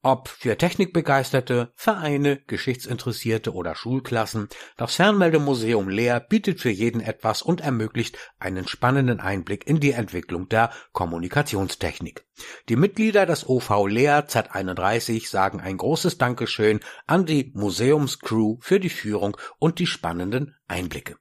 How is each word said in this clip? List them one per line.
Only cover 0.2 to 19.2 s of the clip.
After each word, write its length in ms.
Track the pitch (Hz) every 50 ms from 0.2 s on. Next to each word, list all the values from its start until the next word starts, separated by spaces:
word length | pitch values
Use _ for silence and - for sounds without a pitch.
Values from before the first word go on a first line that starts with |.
| - -
für 280 | - - - 123 110
Technikbegeisterte, 1160 | - - 175 175 - 202 170 - 170 - - 139 135 131 - - 135 123 - 127 120 120 120 _
Vereine, 640 | _ - - 214 190 165 151 143 139 143 143 143 139 _
Geschichtsinteressierte 1040 | - - - - - 123 123 - - 127 107 - 127 113 - - 117 110 113 - 113 -
oder 220 | 92 87 85 78
Schulklassen, 720 | - - 113 127 135 127 - 120 113 110 104 - 110 104 104 - - - - _
das 180 | - - 117 -
Fernmeldemuseum 960 | - 170 208 214 202 185 170 160 156 147 143 139 120 110 110 120 107 98 95
Leer 320 | 95 104 117 120 120 120
bietet 400 | - _ - 220 202 - 175 -
für 100 | - 127
jeden 300 | 107 90 110 117 113 117
etwas 420 | 107 110 107 _ - 110 107 - -
und 200 | - 170 170 -
ermöglicht 540 | 151 127 113 110 110 - 120 117 - - - - - _ _
einen 300 | - 92 95 95 90 -
spannenden 500 | - - - 120 127 139 135 123 120 90
Einblick 480 | - 95 98 95 85 - 101 98 -
in 140 | - 147 165
die 100 | 143 143
Entwicklung 580 | 131 117 110 92 - 87 - _ 90 85 92 -
der 220 | - 110 113 113 - - - _ _
Kommunikationstechnik. 1300 | - 92 85 85 85 87 90 - 139 151 - - 101 95 90 - - - 82 - - - - - - _ _ _ - - - - - _ -
Die 80 | 113
Mitglieder 500 | 120 160 202 - - 220 220 202 208 196
des 220 | 180 165 - - -
O 100 | 131 127
V 300 | - - 110 101 101 98
Leer 400 | 104 117 131 147 143 147 147 -
Z 260 | - 117 107 - -
einunddreißig 760 | 98 98 92 92 92 87 95 110 117 - - 117 113 - -
sagen 300 | - 101 95 98 - 92
ein 160 | - 92 95
großes 400 | 90 - 113 156 156 - - -
Dankeschön 640 | - 127 123 123 117 117 110 - - 110 107 107 107 - - - - - -
an 180 | 147 180 190
die 240 | 156 160 143 127 127 -
Museumscrew 1000 | 98 101 101 90 - 113 131 147 151 143 131 - - - - 113 113 110 107 113 123
für 180 | - - 185 202
die 120 | 185 170
Führung 460 | - - - 107 104 101